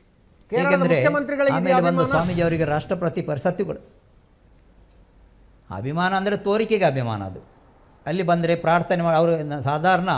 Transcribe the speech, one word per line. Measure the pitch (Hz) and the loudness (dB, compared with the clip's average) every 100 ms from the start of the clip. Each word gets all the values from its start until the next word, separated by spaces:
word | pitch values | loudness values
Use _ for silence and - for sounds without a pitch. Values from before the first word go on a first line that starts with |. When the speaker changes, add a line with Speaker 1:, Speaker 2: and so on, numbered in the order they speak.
| _ _ _ _ - | _ _ _ _ -4
Speaker 1:
ಕೇರಳದ | 240 277 | 0 2
Speaker 2:
ಏಕೆಂದ್ರೆ | 277 165 151 | 2 4 2
Speaker 1:
ಮುಖ್ಯಮಂತ್ರಿಗಳಿಗೆ | 285 285 247 285 277 269 | 2 0 -2 0 2 2
ಇದೆಯಾ | 180 254 | 2 2
Speaker 2:
ಆಮೇಲೆ | 175 | 2
ಬಂದು | 175 | 2
Speaker 1:
ಅಭಿಮಾನ? | 160 160 | 2 0
Speaker 2:
ಸ್ವಾಮೀಜಿ | 175 175 | 0 0
ಅವರಿಗೆ | 170 165 151 | 0 0 0
ರಾಷ್ಟ್ರಪತಿ | 151 - 180 170 175 | -2 -4 -4 -2 -4
ಪ್ರಶಸ್ತಿ | 156 143 180 180 | -4 -2 -2 -2
ಕೊಡು-, | 190 - - _ _ _ _ _ _ _ _ - _ _ _ _ - _ - _ - 92 | -4 -6 -12 _ _ _ _ _ _ _ _ -20 _ _ _ _ -20 _ -20 _ -16 -10
ಅಭಿಮಾನ | 127 165 185 | -6 -2 -2
ಅಂದ್ರೆ | 190 196 202 | 0 -2 -2
ತೋರಿಕೆಗೆ | 196 214 220 214 165 | 0 0 2 2 2
ಅಭಿಮಾನ | 135 117 104 | 0 -2 -4
ಅದು. | 95 - - - _ _ _ _ 143 | -8 -12 -18 -20 _ _ _ _ -6
ಅಲ್ಲಿ | 180 | -2
ಬಂದ್ರೆ | 175 170 165 170 | 0 0 0 0
ಪ್ರಾರ್ಥನೆ | 160 170 165 175 | 2 0 0 0
ಮಾಡಿ, | 170 160 | 2 2
ಅವರು | 170 160 | 2 0
ನ-, | 147 147 | -4 -4
ಸಾಧಾರಣ | 135 151 180 180 185 | -2 0 2 2 2